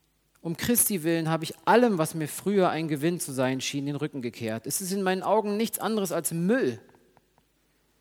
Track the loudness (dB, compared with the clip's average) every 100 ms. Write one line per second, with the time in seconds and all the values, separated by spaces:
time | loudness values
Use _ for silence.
0 | _ _ _ _ -8 -4 0 2 2 0
1 | 0 0 2 -2 -4 -2 4 6 6 4
2 | 0 -2 -6 -4 0 4 4 2 -2 0
3 | 0 -2 -4 0 0 0 -4 -4 -4 -4
4 | -6 -6 -8 -6 -6 -6 -6 -6 -4 -2
5 | 0 0 2 2 2 0 -2 -4 -2 -2
6 | -2 -2 -2 0 2 2 2 -2 -10 -20
7 | _ _ _ _ _ _ _ _ _ _